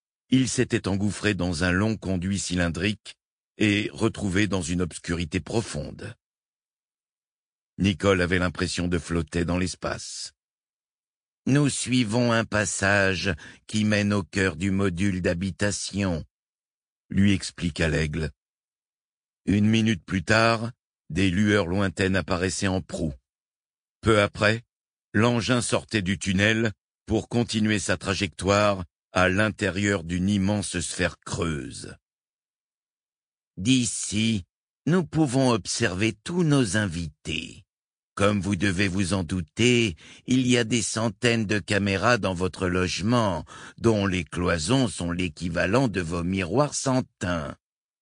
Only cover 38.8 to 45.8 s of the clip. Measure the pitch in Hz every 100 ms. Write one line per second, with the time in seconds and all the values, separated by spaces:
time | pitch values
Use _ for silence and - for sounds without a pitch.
38.8 | 98 92 87 95 82 92 85 - 120 120
39.8 | 110 80 - - - 127 127 120 113 123
40.8 | 98 110 113 98 120 117 101 104 - 101
41.8 | 101 98 107 123 95 90 92 - 92 90
42.8 | 92 - 104 123 107 80 - - - -
43.8 | 113 104 98 90 78 87 87 85 78 135
44.8 | 117 - 87 87 90 - 87 82 87 117